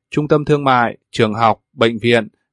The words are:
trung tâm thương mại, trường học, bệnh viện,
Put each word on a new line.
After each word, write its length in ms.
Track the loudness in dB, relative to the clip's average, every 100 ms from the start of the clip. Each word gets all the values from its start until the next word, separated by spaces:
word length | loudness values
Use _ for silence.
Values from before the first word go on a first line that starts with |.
| _
trung 180 | -6 -2
tâm 160 | 0
thương 200 | 0 0
mại, 320 | 2 2 0 -4 _
trường 240 | -2 -2
học, 260 | 0 0 0 _
bệnh 260 | -2 -2 0
viện, 300 | 0 0 -2 _ _